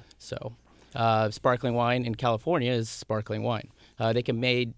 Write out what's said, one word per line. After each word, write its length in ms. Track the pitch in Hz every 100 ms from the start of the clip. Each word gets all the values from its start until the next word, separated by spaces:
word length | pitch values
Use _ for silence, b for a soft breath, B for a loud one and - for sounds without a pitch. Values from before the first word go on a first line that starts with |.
| - -
So, 360 | - - 123 117 _ b b 120
uh, 340 | 117 110 110
sparkling 420 | 107 135 127 131
wine 320 | 117 120 123 117
in 100 | 113
California 560 | 123 113 - 170 120
is 180 | 120 117
sparkling 540 | - - 110 107 107
wine. 260 | 113 113 - _ b b
Uh, 140 | 113
they 80 | 120
can 180 | 123 117
made, 340 | 127 123 120